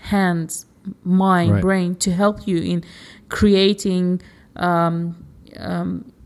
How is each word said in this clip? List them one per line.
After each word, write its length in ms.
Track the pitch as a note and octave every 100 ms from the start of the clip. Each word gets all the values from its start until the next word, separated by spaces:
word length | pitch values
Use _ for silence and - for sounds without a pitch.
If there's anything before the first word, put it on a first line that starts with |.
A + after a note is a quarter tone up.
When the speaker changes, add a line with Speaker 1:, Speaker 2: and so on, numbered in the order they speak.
| -
Speaker 1:
hands, 580 | G3+ F#3 E3+ D#3+ - - _ G3 -
mind, 480 | F3+ F#3 F#3+ F3+ E3+
Speaker 2:
Right. 100 | -
Speaker 1:
brain 320 | F#3 F#3+ F3 F3+
to 160 | G3
help 340 | F3 G3+ G#3 -
you 120 | E3+
in 260 | E3+ F3 - - - - -
creating, 920 | - G#3 G3 G3 G#3 G3+ F3+ F3+ F3+ - - _ -
um, 600 | F3 E3+ E3+ E3+ E3+ E3+ - - - -
um, 460 | - F3 F3+ F2+ - _